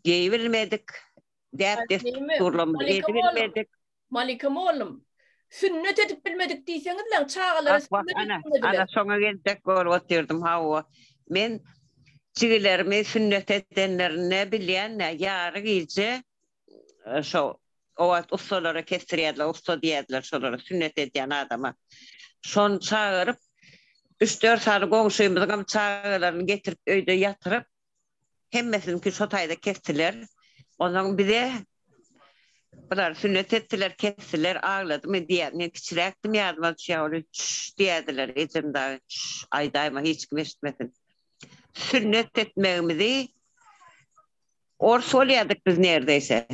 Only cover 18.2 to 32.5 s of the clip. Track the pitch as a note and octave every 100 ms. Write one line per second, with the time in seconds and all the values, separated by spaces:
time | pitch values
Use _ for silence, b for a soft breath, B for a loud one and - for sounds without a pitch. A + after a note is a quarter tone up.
18.2 | E3+ G3 - F#3+ E3 D#3+ D#3 F3+ - E3
19.2 | D#3 C3+ D3+ D#3+ - D#3+ D#3+ D3 C3+ C3
20.2 | - C#3+ C3 A#2+ - F#3 D#3 D#3 C#3 C#3+
21.2 | C3 C#3+ C3+ A#2+ C3 - _ B B B
22.2 | B B - G#3 G#3 G3 - G#3+ G#3 F#3
23.2 | F#3+ A#3+ _ _ b b b b _ -
24.2 | A3 - A3+ A3+ A3 G3+ F#3 A3 G#3+ G3+
25.2 | G3+ F#3 F#3+ G#3 F#3+ G#3+ G#3 G3+ G3+ G3
26.2 | F3 E3+ F#3 G3+ - E3 - F#3+ E3 F#3
27.2 | G3 G3 F3+ A#3 - _ _ _ _ _
28.2 | _ _ _ A#3 A#3+ G#3+ F#3 F3 G3 -
29.2 | G#3 G3+ D#3+ E3+ G3+ F#3+ - D3 E3 A3
30.2 | A3+ _ b b b - F3 F#3 G3 G3
31.2 | G3 A3+ B3 B3 F#3+ _ _ _ _ _
32.2 | b b b